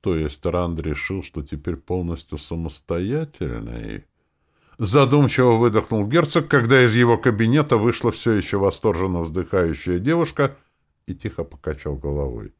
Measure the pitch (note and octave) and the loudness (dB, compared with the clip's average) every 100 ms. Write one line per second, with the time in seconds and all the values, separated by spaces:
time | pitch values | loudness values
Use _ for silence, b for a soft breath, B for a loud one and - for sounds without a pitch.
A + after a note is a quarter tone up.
0 | G#2 E2 D2+ - E2+ E2+ F2 E2 D#2 D2+ | -2 -2 -2 -4 -4 -2 -2 -4 -6 -6
1 | - F#2+ - - D2 D2 - E2+ _ F2+ | -6 -8 -8 -12 -10 -10 -8 -8 _ -6
2 | E2+ E2+ - D2+ - E2+ E2 - _ E2+ | -4 -8 -10 -14 -10 -8 -8 -10 _ -6
3 | G2 D3 D#3 _ D#2+ A#1 A1 A1+ G#1+ G#1+ | -4 -4 -8 _ -8 -8 -10 -12 -10 -12
4 | _ _ _ _ _ _ _ _ G2+ C3 | _ _ _ _ _ _ _ _ 0 4
5 | C3+ C#3+ C3+ - B2+ A2+ A#2+ G#2+ - A2 | 6 6 4 4 4 6 6 4 0 -2
6 | G#2 D#3 D3+ D#3 C#3+ C#3+ A#2 C3 B2 A2+ | 0 0 2 0 2 0 4 6 6 4
7 | A#2+ A#2 B2+ G#2 A2+ C#3 D3 A#2 A2+ - | 4 4 2 2 2 2 2 2 2 0
8 | A#2+ - A#2+ G#2+ - G2+ G2 - A2 E2+ | -2 -2 0 0 0 0 0 0 -2 0
9 | F#2+ F2 E2 E2 F2 G2 E2+ D#2+ - F2+ | -2 -2 -4 -6 -2 0 0 -2 -4 -2
10 | A#2 E3+ D#3+ - C#3 b b b _ _ | 0 -2 -2 -2 -4 b b b _ _
11 | - F#2 G#2+ - D#2+ - - D2 D2+ C#2+ | -14 -10 -10 -8 -12 -10 -10 -8 -8 -8
12 | C#2+ C#2+ C#2 A1+ G#1 | -6 -4 -6 -8 -14